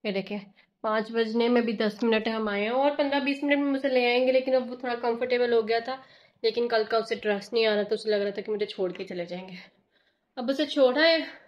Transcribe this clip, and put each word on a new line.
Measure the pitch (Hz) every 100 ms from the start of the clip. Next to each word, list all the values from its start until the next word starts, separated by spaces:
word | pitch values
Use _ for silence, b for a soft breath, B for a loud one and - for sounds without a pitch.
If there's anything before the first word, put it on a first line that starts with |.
| 220
ये |
देखें, | 196 190 208 - b b _
पाँच | 220 214 220
बजने | 226 220 226 233
में | 240 226
भी |
दस | 214 220 214
मिनट | 233 220 220
हम | 220 214
आए | 202
हैं | 214
और | 247 285
पन्द्रह | 285 285 277
बीस | 262 277
मिनट | 285 285
में |
मुझे | 285 269 277
ले | 254 240
आएंगे, | 247 254
लेकिन | 262 254
अब | 262 233
वो | 247
थोड़ा | 254
comfortable | 233 240 233 247 247 240
हो | 233
गया | 214 233
था। | 233 262 B B B B
लेकिन | 226 226 240
कल | 233
का | 220 226
उसे | 220 220
trust | 214 202 202
नहीं | 240 220
आ |
रहा | 208
था, | 208
उसे | 214 214
लग | 208
रहा | 202
था | 202
कि | 202
मुझे | 214 202
छोड़ | - 185
के | 180
चले | 185 180 175
जाएंगे। | 180 185 180 - _ _ _ _ _ _ -
अब | 240
उसे | 269 294
छोड़ा | 294 254 254
है। | 320 330 277 -